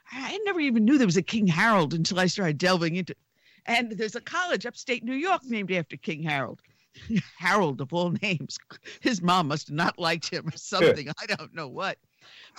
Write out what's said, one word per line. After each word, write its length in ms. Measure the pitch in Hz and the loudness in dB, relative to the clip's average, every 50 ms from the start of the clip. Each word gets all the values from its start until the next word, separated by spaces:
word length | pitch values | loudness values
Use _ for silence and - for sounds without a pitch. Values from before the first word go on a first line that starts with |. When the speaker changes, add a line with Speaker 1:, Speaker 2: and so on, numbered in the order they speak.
| _ - | _ -16
Speaker 1:
I, 220 | 233 262 262 - 359 | -12 -10 -8 -8 -6
I 60 | 415 440 | -4 -2
never 140 | 392 381 349 | -2 0 0
even 260 | 294 277 226 233 214 | 2 2 4 4 6
knew 120 | 220 302 277 | 6 6 6
there 100 | 247 185 | 6 6
was 100 | 156 190 | 4 2
a 60 | - | 0
King 240 | - 208 226 202 185 | 0 0 2 2 2
Harold 460 | 151 170 214 233 220 190 160 135 165 | 4 4 4 4 6 4 4 2 0
until 260 | 165 160 - 196 180 | -2 -2 0 2 2
I 60 | 185 | 2
started 320 | 180 - - 190 160 151 131 | 2 2 0 0 0 0 2
delving 380 | 180 180 185 170 170 165 165 | 2 2 4 2 2 0 -2
into, 200 | 185 175 - - - _ _ _ _ _ _ _ _ _ | -2 -4 -6 -10 -14 _ _ _ _ _ _ _ _ _
and 260 | - 233 233 247 226 | -2 0 0 0 -2
there's 240 | 220 180 220 214 - | -4 -4 -4 -4 -6
a 60 | 233 | -8
college 440 | - - - 339 359 359 285 196 - | -10 -6 -4 -4 -2 0 -2 -2 -4
upstate 380 | 247 - - - - 247 240 226 | -6 -10 -10 -6 -4 -4 -4 -4
New 100 | 233 262 | -4 -4
York 320 | 269 320 392 370 320 262 | -2 0 0 0 0 -2
named 260 | 254 233 214 196 175 | -4 -4 -4 -2 -2
after 260 | 185 180 156 - - 147 | -2 -2 -2 -4 -8 -12
King 260 | - - 160 147 165 | -8 -8 -6 -4 -4
Harold. 380 | 156 147 139 127 - - - _ _ _ _ _ _ _ - | -2 -2 -2 -2 -4 -8 -12 _ _ _ _ _ _ _ -16
<laughs> 380 | - - 226 185 - - - - | -8 -4 -2 -2 -2 -4 -6 -4
Harold 440 | 170 180 196 214 185 151 131 - | 0 2 4 4 4 2 0 -2
of 120 | 139 131 165 | -6 -4 -2
all 160 | 175 175 175 160 - - | -2 0 0 -2 -2 -2
names. 340 | 208 180 143 135 - - - _ - - - - - - - | -2 -2 -4 -4 -8 -12 -14 _ -18 -20 -20 -20 -20 -10 -4
His 200 | - 285 247 175 | -2 -2 0 0
mom 280 | 170 175 180 185 165 135 | 2 2 2 2 2 2
must 180 | 143 135 - - | -2 -4 -6 -6
have 80 | 143 | -4
not 240 | 156 170 - - - | -2 -2 -2 -2 -2
liked 300 | 175 165 170 170 - - | -2 -2 -2 -2 -4 -6
him 180 | - 160 - 165 | -8 -8 -6 -8
or 100 | - - | -10 -10
something. 480 | - - 208 185 170 147 - 151 135 | -8 -4 0 4 6 6 4 4 0
Speaker 2:
Yeah. 80 | 143 156 - | -8 -10 -10
Speaker 1:
I 60 | 208 214 | -8 -6
don't 260 | 202 143 156 - - | -6 -6 -8 -10 -12
know 140 | 165 156 127 | -10 -10 -10
what. 320 | 135 151 190 190 - - _ _ _ _ _ - - - - - - | -8 -6 -6 -6 -6 -8 _ _ _ _ _ -20 -20 -20 -20 -20 -10